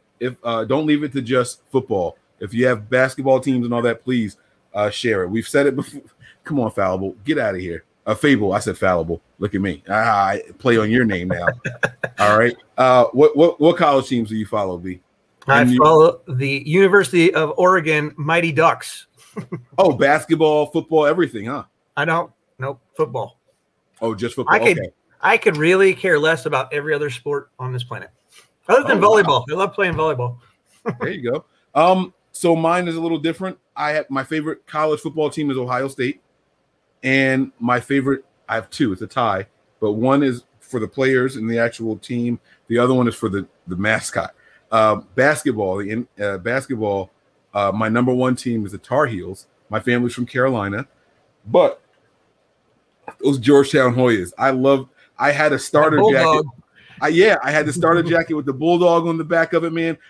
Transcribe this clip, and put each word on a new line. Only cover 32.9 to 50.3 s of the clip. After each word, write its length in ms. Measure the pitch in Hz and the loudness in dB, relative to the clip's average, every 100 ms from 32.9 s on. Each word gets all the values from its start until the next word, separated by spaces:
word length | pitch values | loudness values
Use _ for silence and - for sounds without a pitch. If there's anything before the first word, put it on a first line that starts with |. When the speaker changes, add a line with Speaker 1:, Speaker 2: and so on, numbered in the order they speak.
| 165 | -4
Speaker 1:
a 60 | |
little 160 | 165 160 | -4 -4
different. 380 | 160 160 190 - _ - | -4 -6 -8 -12 _ -8
I 140 | 147 | -4
have, 180 | 151 143 | -4 -4
my 140 | 135 | -6
favorite 420 | 127 160 151 - _ | -4 -6 -6 -10 _
college 340 | 156 156 151 | -4 -2 -2
football 280 | 160 156 151 | -4 -4 -4
team 220 | 165 147 | -2 -4
is 60 | 131 | -4
Ohio 320 | 123 127 135 | -4 -4 -6
State, 320 | 131 131 - _ _ _ _ _ _ _ _ | -6 -6 -6 _ _ _ _ _ _ _ _
and 480 | 131 135 131 131 135 - | -2 0 2 0 -2 -4
my 220 | 120 123 | -2 -2
favorite, 420 | - 139 131 135 - _ - | 0 -2 0 -4 -6 _ -8
I 80 | 113 | -8
have 140 | 110 | -8
two. 240 | - 131 | -4 -2
It's 80 | - | -2
a 60 | 107 | -8
tie, 400 | - 113 98 104 _ _ _ | -4 -2 -2 -6 _ _ _
but 120 | 107 | -4
one 300 | 107 127 139 | 0 2 2
is 220 | 139 120 - _ | 0 -4 -12 _
for 180 | _ 123 | _ -8
the 80 | 107 | -6
players 480 | - 131 131 131 123 | -2 0 2 0 -4
and 140 | 110 | -4
the 100 | 117 | -2
actual 380 | 117 - 113 107 | -2 -4 -8 -8
team. 420 | - 120 120 117 - _ _ | -8 -6 -4 -6 -10 _ _
The 80 | 113 | 0
other 160 | 127 | 2
one 160 | 127 120 | 2 0
is 60 | - | -2
for 120 | 110 | -4
the, 180 | 98 92 _ - | -6 -8 _ -12
the 80 | 90 | -4
mascot. 580 | 104 110 - - 82 - _ _ _ | -2 -2 -2 -8 -8 -12 _ _ _
Uh, 240 | 113 107 101 - - | 2 2 0 -4 0
basketball, 600 | 139 147 143 110 95 95 | 0 0 -2 -4 -4 -6
the 100 | 101 | -6
in, 180 | 113 120 - | -8 -8 -8
uh, 160 | 104 95 | -6 -6
basketball. 760 | 101 131 - 120 107 98 95 _ _ _ _ | -6 -6 -6 -6 -4 -4 -8 _ _ _ _
Uh, 180 | 104 98 | -2 -2
my 140 | 101 110 | -2 -2
number 260 | 117 123 | 0 0
one 220 | 127 127 123 | 0 0 -2
team 300 | 127 113 101 | -4 -6 -6
is 80 | |
the 40 | 95 | -12
Tar 280 | - 131 143 | -4 -2 0
Heels. 420 | 98 90 98 - _ _ | -4 -10 -14 -18 _ _
My 100 | 107 | -6
family's 340 | 127 120 123 | -2 0 -2
from 120 | 123 | -4
Carolina, 600 | 120 | -6